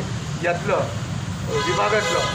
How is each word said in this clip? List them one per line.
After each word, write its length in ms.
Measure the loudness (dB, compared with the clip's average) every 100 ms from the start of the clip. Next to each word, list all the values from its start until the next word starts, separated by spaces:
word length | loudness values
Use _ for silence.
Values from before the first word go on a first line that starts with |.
| -2 -4 -4 -2
यातलं, 300 | 0 0 2
अ, 800 | 2 0 -2 -4 -4 -4 -4 -2
विभागातलं, 680 | 0 2 2 4 2 2 2 0